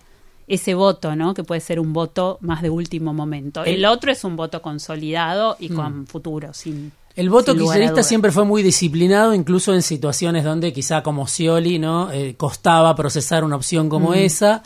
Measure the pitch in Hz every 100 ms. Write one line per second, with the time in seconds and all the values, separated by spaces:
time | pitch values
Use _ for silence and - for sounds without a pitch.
0 | _ _ - _ - 190 - 180 196 185
1 | 160 156 165 196 165 165 - 170 160 156
2 | 160 - 185 190 170 160 165 165 170 165
3 | 160 151 151 147 139 160 170 185 202 233
4 | 277 240 190 165 160 165 165 147 - 156
5 | 151 165 165 190 220 - 180 165 151 143
6 | 139 165 160 151 143 - 160 147 147 -
7 | _ - 180 233 240 165 160 202 233 277
8 | - 226 208 165 208 214 190 - 175 160
9 | 180 202 226 208 147 180 202 185 - 151
10 | 147 139 170 170 151 165 170 139 131 156
11 | 151 143 135 - 165 165 170 170 160 165
12 | 190 139 139 120 143 - 180 165 160 160
13 | 147 156 131 165 160 143 - 165 156 156
14 | 175 185 196 - 208 220